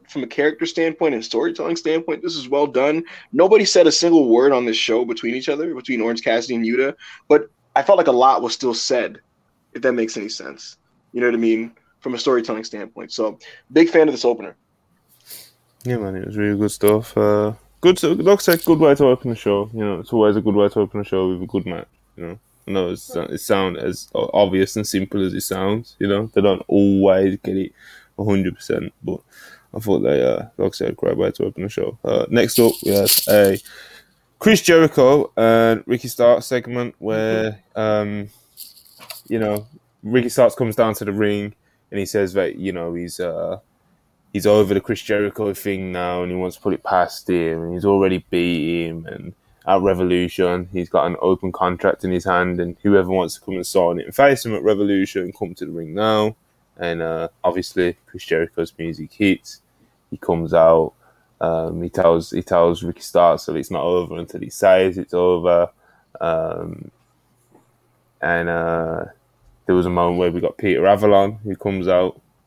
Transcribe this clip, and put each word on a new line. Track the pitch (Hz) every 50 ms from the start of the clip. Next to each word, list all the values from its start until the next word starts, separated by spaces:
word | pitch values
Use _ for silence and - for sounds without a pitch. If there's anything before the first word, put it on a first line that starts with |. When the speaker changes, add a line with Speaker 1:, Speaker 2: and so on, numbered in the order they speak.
| _ _
Speaker 1:
from | - 147 127
a |
character | 113 - - 147 151 151 - 170
standpoint | 160 - - 165 165 156 - 170 160 135
and | 110 110
storytelling | - - 113 143 170 170 - 160 165 170
standpoint, | 165 - 160 160 160 160 170 156 147 -
this | 175 165
is | 156 127 127
well | 135 143 147
done. | 143 123 127 131 143 151 165 165 - - - - _ -
Nobody | 135 175 196 220 233 208
said | - - 190 175
a | 160 160
single | - 170 170 170 160 143 120
word | 113 117 131 143 139
on | 123 123
this | 117 110
show | - - - 113 117 123
between | 117 117 113 - 117 120
each | 131 131 -
other, | 147 143 160 175 156
between | 127 127 - 131 117
Orange | 110 117 117 113 -
Cassidy | 123 113 117 117 120 127
and | 117 113
Yuta, | 113 120 123 135 139 135 - - - - - _ -
but | 147 147 147 - _ _ _ _ -
I | 139 139
felt | - - 185
like | 165
a | 151 127
lot | 123 127 135 131 90 117
was | 117 110
still | - - 127 117
said, | 117 - - 135 120 110 - 107 - _ _ _ _ _ _ _ _ _ _ -
if | 120 117
that | 127 123
makes | 120 113 110 -
any | 120 101 107
sense. | - - - 67 71 - - - - _ _ _ _ _ _ _ -
You | 123
know | 123
what | 123 117
I | 117
mean? | 113 113 113 110 113 117 117 _ _ _ _ _
From | - 135 123
a | 117
storytelling | - 143 131 120 113 113 117 107 110
standpoint. | - - 104 101 - - 92 - - -
So, | - 113 107 98 - - - - - _ _ 127
big | 151 170 165
fan | - 170 156 156
of | 135
this | 120 -
opener. | 120 120 113 101 80 - _ _ _ _ _ _ _ _ _ _ _ _ _ _ - - - - - _ _ _ _ _ _ -
Speaker 2:
Yeah, | 123 123
man, | 117 104 98 95
it | 92 95
was | - 104
really | 104 104 104 104 101
good | 107 104
stuff. | - - - 104 107 107 113 - -
Uh, | 110 107 104 104 104 104 107 113 - _ _ _ _
good, | - 175 185 180
to, | - 156 160
like | - 160 185 202 196
I | -
said, | - 175 165 -
good | - 165 156
way | 160 147 143
to | 139 147
open | 131 127 123 - 123
the | 117
show. | 110 - 104 101 101 104 110 113
You | 113 107
know, | 104 98 85
it's | 95 - -
always | 113 107 107 101
a | 110
good | 101 107 98
way | 104 101 101
to | - 113
open | 104 98 - 104
the | 101
show | - - 95 95 92
with | 92 87 92
a |
good | - - 98 85
match, | 87 87 85 - - _ _ _ _ _
you | - 87
know? | 85 90 110 _ _ _ _ _
I | -
know | 98 98 90 87
it's, | 92 - - - -
it | 85 82 - - - -
sounds | - 101 98 95 92 85 76
as | - - 90 - - - -
o-, | - - - -
obvious | 95 104 95 92 95 95 98 -
and | 107 104
simple | - - 95 95 95 - 104 95
as | 92 92
it | 95 -
sounds, | - 95 95 95 98 104 113 117 - - -
you | 101
know? | 98 101 101 110 113 -
They | 107
don't | 98 101 95 85 -
always | - - 101 101 101 98 98 98 95 95 95 98 98 95 98 -
get | 95 95 95
it | 95 - - _ - - - - _ _ _ -
a | 101
hundred | 107 101 98 95 90 87
percent, | - - - 113 - - - - _ -
but | - 92 - _ _ _ - - - - - _ _ -
I | -
thought | 110 104 95 69
they, | 52 62 71 69 62
uh, | 64 58 - - - _
like | - - 101 -
I |
said, | - - - -
great | - - - - -
way | 95 95 95
to | - -
open | 98 - - 92
the | 104
show. | - - - - 110 - -
Uh, | - - - - -
next | - 120 123 120 - -
up, | 117 117 - - -
we | - 101
had | 101 98 - - - - -
a | 104 104 101 98 95 92 - - - - - - - - - _ _ _ _ _ _ -
Chris | - 214 220 - -
Jericho | - 170 165 160 151 - - 131 127 139 147 - - _
and | - 113 113 113 113 113 113 113 104 -
Ricky | - 127 120 - 123
Starks | - - 120 120 120 - -
segment | - 131 123 113 123 120 123 120 120 - -
where, | - 107 110 110 110 110 110 110 110 110 107 104 _ _ -
um, | 110 110 110 107 107 104 104 104 104 101 104 - _ _ _ _ - - - - _ _ _ _ _ - - - - - -
you | - 113
know, | 110 104 104 104 107 - _ - _ _ _ _ -
Ricky | 107 117 127 117 120
Starks | - - 123 113 -
comes | - 127 113 107
down | - 117 110 104
to | - 110
the | 104 98
ring | 104 107 104 104 104 101 104 104 _ _ _ _ _ _ _
and | - 101
he | 98
says | 92 - 107 101 92 90
that, | 98 92 80 -
you | - 90 95 90
know, | 87 85 85 85
he's, | 87 87 87 - -
uh, | 90 87 80 82 82 82 90 98 _ _ _ _ _ _ _ _ _ _ _ _ _ _ -
he's | 104 85
over | 104 104 107 104 95 101
the | 98
Chris | - - 113 101 -
Jericho | - 107 104 104 101 - - 107 101 98
thing | - - 101 98 95 95 92 90
now | 90 90 90 90 90 90
and | 90 90
he |
wants | 90 92 90 87
to | - -
put | 104 92
it | - -
past | - 95 90 90 85 - - - -
him | 92 87 82 82 80 82 82
and | 85 87
he's | 90 85
already | 101 101 98 98 95 92 90 - _
beat | - 87 87 87 87 85 73 80 85 85 85
him | 82 82 82 80
and | - 101 98 - 82 - _ _ _ _ _ -
at | 85 95 95
Revolution | 92 98 95 90 92 90 90 90 90 87 - - 92 90 87 90 90 90 98
he's | 92 87 -
got | - 90 71
an | 87 87 - -
open | 92 95 87 - 95
contract | 87 - 95 90 90 87 - 95 - - -
in | 92
his | 90 90 -
hand | 98 90 90 90 90 90 87
and | 87 87 87 - -
whoever | 101 101 98 92 90
wants | 92 92 90 80 -
to | -
come | _ - 95
and | 92 87
sign | - - 95 90 85 87 87
it | -
and | - -
face | - 139 143 139 127 -
him | 120 110
at | 92 -
Revolution, | 107 107 98 104 101 101 98 95 98 - 98 90 90 95
come | - 107 87 90
to | - 87
the | 76 80
ring | 82 82 78 80
now. | 98 107 110 107 107 107 107 110 _ _ _ _ _ _ _ _
And, | - 87 85 85 82
uh, | 82 82 82 80 82 82 _ _ -
obviously | 90 87 92 90 - - 95 90 87 87 _ _
Chris | _ - - -
Jericho's | - 82 80 85 82 _ - 85 82 -
music | - 82 82 80 76 78 73
hits. | _ - 104 98 92 76 _ - - - _ _ _ _ _ _ _ _ _ _
He | - -
comes | - - 87 82 82 78 82
out. | 85 82 82 82 82 80 - - _ _ _ _ _ _ _ _ -
Um, | - 82 85 82 82 82 85 85 87
he | 87
tells, | - - 92 85 85 85 82 -
he | - - 87
tells | - 92 87 85 85 87 - -
Ricky | 85 87 -
Starks | - - - 90 87 85 82 82 -
that | - 78
it's | 80 - -
not | 92 78 69
over | 87 90 90 87 82 85 85
until | 87 - - -
he | - -
says | - - - 98 95 92 95 95 90 95
it's | - - -
over. | 90 90 90 90 85 85 90 87 85 87 - - _ _ _ _ _ _ _ - -
Um, | - 85 82 80 80 - - 85 85 85 - - - - - _ _ _ _ _ _ _ _ _ _ _ _ _ _ _ _ _ _ _ _ _ _ _ _ _
and, | - 80 85 85 85 85
uh, | 85 85 82 82 85 82 82 82 82 82 82 - - _ _ _ _ _ _ _ _ _ _
there | - 92
was | 90 87
a | 90
moment | 87 87 87 87 90 87
where | 90 87
we | 82 87
got | - - - -
Peter | - 101 85 67 82
Avalon | 95 101 101 110 107 101 98 98 101 107 107 107
who | 107 95
comes | - - 101 98 95 90 92
out, | 92 90 92 92 - _ _ _ _ _ _